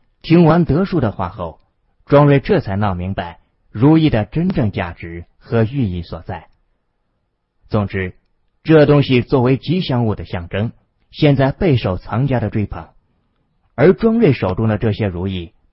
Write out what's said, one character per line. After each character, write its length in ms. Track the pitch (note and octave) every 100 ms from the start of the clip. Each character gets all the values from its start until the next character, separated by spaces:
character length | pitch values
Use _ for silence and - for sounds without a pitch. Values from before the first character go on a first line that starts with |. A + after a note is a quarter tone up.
| _ _
听 220 | - E3
完 200 | D#3+ E3+
德 200 | D#3+ C#3
叔 160 | G3 E3+
的 120 | A2+
话 160 | - F2+
后， 320 | - E2+ - _ _ _ _
庄 220 | - C#3+ D3
瑞 140 | C#3
这 200 | - F#3
才 160 | - G2
闹 180 | G#2
明 200 | F2+ F2+
白 260 | G2 F2 - _ _ _
如 280 | G#2 C#3 D#3+
意 100 | D3+
的 160 | A2+
真 240 | G#2 D3+ F#3
正 240 | E3 A2
价 200 | G#2+ F2
值 340 | - E2+ E2+ - _
和 260 | - A2+
寓 200 | A2 C#3
意 180 | G#2+ F2+
所 180 | E2 E2
在。 260 | - F2+ - _ _ _ _ _ _ _ _ _ _ _ _
总 180 | G#2+ G2
之， 300 | G2 F#2 - _ _ _ _
这 220 | - D#3 C#3+
东 180 | D3
西 180 | C3 B2+
作 180 | - C#3
为 160 | B2 C3+
吉 240 | - F3+
祥 260 | - B2 A2+
物 100 | G2
的 80 |
象 240 | D#2 F#2+ E2+
征， 240 | G2 G#2+ - _ _ _
现 240 | - D3+ C#3
在 160 | C3+
备 240 | - G3 B2
受 200 | G#2+ F#2
藏 300 | - G#2+ C#3
家 140 | B2
的 100 | G#2
追 160 | G#2+ G2+
捧， 220 | - D#2 _ _ _ _ _ _ _ _ -
而 160 | D#3
庄 260 | F#3 A3+ A3+
瑞 140 | G3+
手 220 | B2+ F#2+ F#2
中 100 | A2+
的 120 | G#2
这 120 | A2+
些 140 | G2+ G#2+
如 220 | F2 G2
意 240 | F#2 E2+ _ _